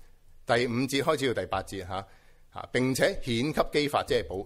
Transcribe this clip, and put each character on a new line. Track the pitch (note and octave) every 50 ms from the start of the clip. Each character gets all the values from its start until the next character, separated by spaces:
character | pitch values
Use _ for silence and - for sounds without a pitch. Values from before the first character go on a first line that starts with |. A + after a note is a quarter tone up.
| - - - - - - - - -
第 | - A#2 A#2+ B2 B2+
五 | A2+ A#2+ C#3 B2+
節 | C3+ C#3
開 | - E3 D#3+ C#3+
始 | C#3 B2+ A2
到 | G2+
第 | F#2 F#2
八 | G2+ F#2+ F#2
節 | - G2+ G2 F2+ F2
嚇， | F#2+ F#2+ G2 - - - - - - - - -
啊， | - - - -
並 | - B2 B2+ C3 C3
且 | A#2+ C3+ F3+ G3 -
顯 | - C3+ A#2 A#2 B2+ D#3
給 | D3+ - E3 -
基 | - D3+ D3 C3+
法， | - G#2 F#2
即 | - C#3
係 | A#2 G2 -
保， | F2+ F#2+ G2+